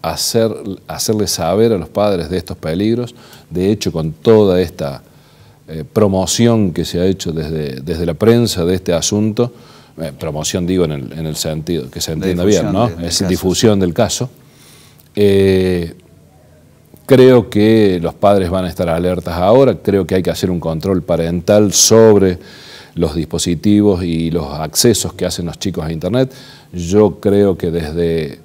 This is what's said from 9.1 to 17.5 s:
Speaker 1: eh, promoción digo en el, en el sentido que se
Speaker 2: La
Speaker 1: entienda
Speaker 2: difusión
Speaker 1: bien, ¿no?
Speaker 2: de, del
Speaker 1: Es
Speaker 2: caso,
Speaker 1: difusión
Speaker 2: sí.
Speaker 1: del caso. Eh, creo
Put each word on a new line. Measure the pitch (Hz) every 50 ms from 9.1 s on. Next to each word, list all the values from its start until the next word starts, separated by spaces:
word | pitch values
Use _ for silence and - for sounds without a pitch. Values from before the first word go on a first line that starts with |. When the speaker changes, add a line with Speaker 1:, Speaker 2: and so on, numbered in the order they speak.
| 104 104 107 110 104 - 120 120 - - - - - - - _ _ -
Speaker 1:
eh, | 80 80 69
promoción | - - 80 73 76 78 - - 95 90
digo | 85 92 92 87
en | 78
el, | 76 71 65 -
en | - 78 80
el | 78 78
sentido | - - 80 78 78 76 82 87 80 65 65
que | - 85
se | - -
Speaker 2:
La | 80 80
Speaker 1:
entienda | 92 95 90 87 87
Speaker 2:
difusión | 104 104 87 78 76
Speaker 1:
bien, |
¿no? | 82 98 117 117
Speaker 2:
de, | 85
del | 82 85
Speaker 1:
Es | 85 87 -
Speaker 2:
caso, | 98 90
Speaker 1:
difusión | 92 82 - 95 87 - - 113 104
Speaker 2:
sí. | 98
Speaker 1:
del | 95 87 80
caso. | - 117 - - - 123 127 - - _ _ _ _ - - - - _ - _ _ _ _ _
Eh, | 104 104 101 98 98 98 95 95 95 92 92 90 87 85 82 - - _ _ _ _ _ _ _ _ _ _ _ _ _ _ _ _ _ _ - _ _
creo | - 135 123 127 131 127 123 98 -